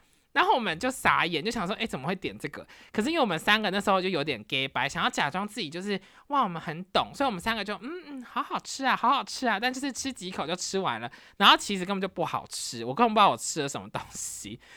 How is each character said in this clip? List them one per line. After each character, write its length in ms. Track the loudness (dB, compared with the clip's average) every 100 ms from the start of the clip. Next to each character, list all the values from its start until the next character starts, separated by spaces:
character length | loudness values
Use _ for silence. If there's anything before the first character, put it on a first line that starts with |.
| _ _ _
然 120 | 2
后 100 | 4
我 60 | 4
们 180 | 0 -2
就 120 | -2
傻 340 | 0 4 4
眼， 200 | 4 0
就 60 | -2
想 160 | -2 -4
说 80 | -4
，“哎， 60 | -4
怎 120 | -4
么 80 | -4
会 80 |
点 220 | -4 -6 -6
这 100 | -8
个？” 160 | -10 -14 -20 -6
可 100 | -2
是 60 | 0
因 60 |
为 60 | 2
我 60 | 2
们 120 | 2
三 220 | 4 4
个 100 | 4
那 100 | 0
时 100 | 2
候 100 | 2
就 80 | 2
有 140 | 0
点 200 | 0 -4
gay 240 | -4 -2 -2
掰， 200 | 0 -2
想 140 | 0
要 80 | 0
假 200 | 2 0
装 160 | 0 -4
自 120 | -6
己 80 | -6
就 120 | -6
是， 180 | -4 -4 -4 -20 -2
哇， 140 | 0
我 60 | 0
们 120 | -2
很 240 | -6 -8 -2
懂， 180 | 0 0
所 100 | 0
以 20 | 0
我 40 |
们 100 | 0
三 160 | -2 -2
个 80 |
就 100 | -2 -6
，“嗯， 80 | -8 -10 -12
嗯， 160 | -14
好 200 | -8 -6
好 160 | -4 -4
吃 260 | -6 -2
啊， 100 | 2
好 140 | 4 4
好 160 | 2
吃 220 | 0 -2 0
啊。” 120 | 2
但 140 | 0
就 80 | -2
是 120 | -4
吃 200 | -4 -6
几 180 | -6 -6
口 160 | -4 -4
就 80 |
吃 240 | -4 -2 0
完 220 | 0 -2
了， 100 | -4 -10 -14 4
然 100 | 8
后 80 | 8
其 200 | 4 -2
实 60 |
根 100 | -2
本 60 | -2
就 60 | -2
不 180 | -2
好 220 | -2 -4 -6
吃， 360 | -8 -8 -6
我 100 | -4
根 120 | 2 4
本 80 |
不 40 | 8
知 20 |
道 100 | 6
我 60 | 6
吃 260 | -2 -2
了 60 | -2
什 120 | -4
么 80 | -8
东 120 | -10 -10
西， 500 | -10 -10 -10 -12 -12 -16